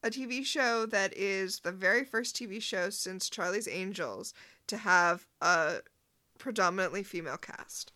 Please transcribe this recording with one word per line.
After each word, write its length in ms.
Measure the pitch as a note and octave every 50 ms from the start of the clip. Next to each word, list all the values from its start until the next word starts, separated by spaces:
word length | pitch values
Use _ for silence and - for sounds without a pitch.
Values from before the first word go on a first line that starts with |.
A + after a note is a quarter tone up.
| -
A 60 | A3+
T 160 | A3+ C4+ C4
V 180 | A#3+ B3 B3+ C4+
show 420 | C4+ - D#4+ C4+ A#3+ A#3 A3+ A3+ A3
that 280 | A3 G3+ G3 F#3+ -
is 460 | - F#3+ G3+ G3 F#3+ F#3+ F#3 F#3+ -
the 100 | - E3+
very 320 | F#3 F#3+ F#3+ F#3 G3+ A#3+ C4+
first 320 | C4+ - A3 A#3+ A#3+ -
T 100 | - A#3+
V 140 | G#3+ F#3+ A3
show 300 | G#3+ - - F#3+ F3+ F#3
since 400 | G#3 - - F#3 F#3 F#3 - -
Charlie's 400 | - - F#3 F3+ F#3 G#3 G3+ -
Angels 640 | - F3 F#3 F#3+ G3+ F3+ E3+ B2 G2+ F#2+ G3+ - - - - - - _ _ -
to 80 | -
have 500 | B3 G#3+ G3+ F3+ F3+ F3 F3 E3+ F3+ - _ _ _
a 380 | - E3 F3+ E3 D#3+ D3+ E3+ A#2 - - _ _ _ _ _ _ _ _ _ _
predominantly 640 | - C4+ A3+ G#3+ F#3+ F3 F3 F#3+ F#3 F3 C#3+ G3
female 360 | G3 - - F3 E3 D3+ B2+ E3
cast. 560 | - - - - - - - - - - _